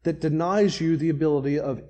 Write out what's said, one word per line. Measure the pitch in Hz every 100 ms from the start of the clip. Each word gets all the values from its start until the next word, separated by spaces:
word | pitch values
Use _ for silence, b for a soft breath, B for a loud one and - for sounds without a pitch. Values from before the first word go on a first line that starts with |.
that | 165 151
denies | 160 156 170 202 208 -
you | 165 160
the | 160
ability | 147 156 147 135 147
of, | 139 117 -